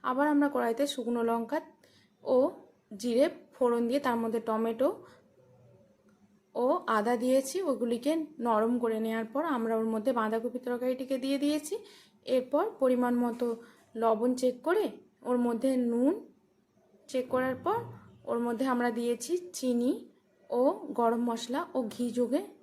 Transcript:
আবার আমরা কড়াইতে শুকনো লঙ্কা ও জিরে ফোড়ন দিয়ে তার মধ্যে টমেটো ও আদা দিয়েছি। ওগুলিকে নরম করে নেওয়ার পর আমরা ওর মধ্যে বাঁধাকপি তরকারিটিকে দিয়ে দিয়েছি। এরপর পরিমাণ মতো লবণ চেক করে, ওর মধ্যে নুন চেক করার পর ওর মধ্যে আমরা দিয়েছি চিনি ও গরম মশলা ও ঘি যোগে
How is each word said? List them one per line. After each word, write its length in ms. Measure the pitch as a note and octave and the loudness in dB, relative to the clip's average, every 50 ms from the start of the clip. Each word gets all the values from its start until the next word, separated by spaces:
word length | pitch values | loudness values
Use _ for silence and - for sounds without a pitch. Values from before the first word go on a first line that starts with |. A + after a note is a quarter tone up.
আবার 240 | - C4 B3+ C4 C#4+ D4+ D4 | -2 -2 0 2 2 4 4
আমরা 140 | C#4+ C#4+ C#4 C#4+ | 4 2 2 2
কড়াইতে 300 | B3 A#3+ A#3 A3+ A#3 C#4+ | 0 0 0 0 0 0
শুকনো 360 | C#4+ - - A#3 A#3 A#3+ A#3+ A#3 A3+ | -2 -2 -4 -4 -2 -2 0 0 0
লঙ্কা 300 | A#3 A#3 A3+ A3 C#4+ D#4+ D#4 - - _ _ _ _ _ _ _ _ _ - | 0 0 -2 -2 -4 -6 -6 -6 -20 _ _ _ _ _ _ _ _ _ -2
ও 140 | - C4 B3 C4 D#4 - - - - _ _ _ _ A3 G3 | 2 4 4 4 4 0 -6 -20 -20 _ _ _ _ -14 -6
জিরে 260 | A#3 B3 A#3 A#3+ C#4+ E4+ E4 - - _ | -2 0 4 4 4 4 2 -6 -20 _
ফোড়ন 300 | _ - C4 A#3+ A#3+ A#3 A#3+ | _ 0 2 2 2 2 0
দিয়ে 140 | A#3 B3+ C#4+ | 0 0 0
তার 160 | C#4 C4 A#3 A#3 | 0 0 0 0
মধ্যে 180 | A3+ A3+ G#3+ A3+ A3+ | -2 -2 -2 -4 -2
টমেটো 420 | - A3 A3 A3+ A3+ A3+ A3+ C4 D#4 G#4+ - - - - - _ _ _ _ _ _ _ _ - - - - - _ _ _ _ _ _ _ _ _ _ _ _ _ _ | -2 -2 0 0 -2 0 2 0 0 0 -2 -12 -20 -20 -20 _ _ _ _ _ _ _ _ -20 -20 -20 -20 -20 _ _ _ _ _ _ _ _ _ _ _ _ _ _
ও 120 | A3+ A#3+ B3+ D#4 F4+ F4 - A3+ G#3+ | 0 2 2 2 0 0 0 0 2
আদা 160 | G#3 A#3 A#3+ | 2 2 0
দিয়েছি। 400 | A3 A#3+ B3+ B3+ C4+ C4+ C4+ - F4+ G4 D#4+ | 0 2 4 2 2 2 0 -4 -2 0 0
ওগুলিকে 420 | C4 G#3 A#3+ A#3 A#3+ A3+ A#3 C#4+ D#4+ E4 D#4 D4 - - A#3 | 0 0 0 -2 -2 0 0 0 0 0 -2 -6 -10 -6 -2
নরম 260 | A#3+ A3+ G#3+ A3 A3+ B3 A#3+ | 0 2 2 2 2 0 0
করে 160 | A#3+ A3+ A3 A3 | 0 -2 -2 -2
নেওয়ার 260 | A3+ A3+ A3 A3+ A3+ A3 | -2 -2 -2 -4 -6 -4
পর 100 | - C4+ D#4+ E4+ C#4+ | -4 -4 -2 -2 -2
আমরা 180 | A#3+ A3+ A3+ A3+ A3 | -2 0 0 0 0
ওর 80 | A3 A3+ A3 | 0 0 -2
মধ্যে 160 | A3 G#3 C4+ B3 A#3+ | -2 -2 0 0 0
বাঁধাকপি 380 | A3 A3 A3 A3+ A3+ B3 A#3+ B3 - | 0 0 -2 -2 -4 -4 -6 -6 -6
তরকারিটিকে 500 | B3+ B3 A#3+ B3 B3+ B3+ B3+ C4+ C4 C4+ C4 B3+ | -6 -6 -2 -2 -2 -2 -4 -4 -4 -4 -2 0
দিয়ে 140 | C4+ C#4 C#4 C#4+ | -2 -2 0 0
দিয়েছি। 300 | C#4+ D4+ D#4 D4 - F#4+ A4+ - - - - - _ _ _ _ | 0 0 0 -4 -6 -8 -8 -10 -12 -20 -20 -20 _ _ _ _
এরপর 380 | - B3+ B3+ B3+ B3+ - D4 F4+ A4 G#4+ - | 0 0 0 0 0 0 0 0 0 -2 0
পরিমাণ 340 | C4+ B3+ B3+ B3 B3 B3 B3 A#3+ A#3+ | 2 2 4 2 2 2 2 0 0
মতো 220 | A#3+ A3+ A#3+ B3 A#3+ A#3 A#3 - - - _ _ _ _ | 0 -2 -2 -4 -4 -4 -6 -10 -20 -20 _ _ _ _
লবণ 360 | A3+ A3+ A3+ A3 G#3 A#3 B3 B3+ B3+ | 0 2 2 2 4 2 0 0 2
চেক 140 | B3+ B3+ B3 B3 - | 0 0 0 0 0
করে, 200 | D#4 F4+ A4 G4+ - - - - _ _ _ - - | 0 2 2 2 0 -4 -8 -20 _ _ _ -4 -2
ওর 100 | B3 B3 A#3+ | 0 2 2
মধ্যে 240 | A#3+ A#3 A3 - C4+ C4 B3+ B3 A#3+ | 0 0 0 0 2 2 2 2 2
নুন 220 | A#3 A#3+ B3 C#4+ F#4 - - - _ _ _ _ _ _ _ _ _ _ _ _ _ _ _ - | 2 4 4 2 2 0 -6 -16 _ _ _ _ _ _ _ _ _ _ _ _ _ _ _ -4
চেক 160 | - B3+ B3+ B3+ C4 | -4 -4 -2 0 0
করার 220 | B3+ B3+ C4 B3+ B3+ - | 0 0 0 -2 -2 -2
পর 140 | E4+ G#4 A#4 A#4 - - - - - - - - - | -2 -2 -2 -4 -8 -14 -18 -20 -20 -20 -16 -6 -4
ওর 80 | A#3 A#3 A#3 | -2 -2 0
মধ্যে 180 | A#3+ A#3+ A3 C4+ C4+ B3+ | -2 0 0 0 0 2
আমরা 140 | A#3+ A#3+ A#3+ A#3 A#3 | 2 2 0 0 0
দিয়েছি 340 | A#3 A#3+ A#3+ A3+ - - E4+ F4+ F4+ - - - | 0 -2 -2 -2 -2 -4 -4 -4 -4 -6 -10 -4
চিনি 340 | - B3+ B3 A#3+ A#3+ B3+ F#4 - - - _ _ _ _ _ _ _ _ | 0 0 2 2 2 2 0 -2 -4 -16 _ _ _ _ _ _ _ _
ও 120 | - A#3+ B3+ C#4+ F#4 G#4+ G4 C#4 - - | 0 2 4 2 2 0 -6 -6 -2 2
গরম 240 | A#3 A3+ A#3 A#3 A#3+ A#3+ | 2 2 2 2 0 -2
মশলা 320 | A#3 A3+ - - B3 D4 F4 E4+ - | -2 -4 -4 -4 -4 -4 -4 -4 -4
ও 40 | C4 A#3+ G#3 - | -4 -4 -4 -4
ঘি 120 | - B3 A#3+ G#3+ A#3+ | -4 -4 -2 0 0
যোগে 240 | B3 A3+ B3 D#4 G4+ G4+ - - | 0 2 0 -2 -2 -4 -16 -20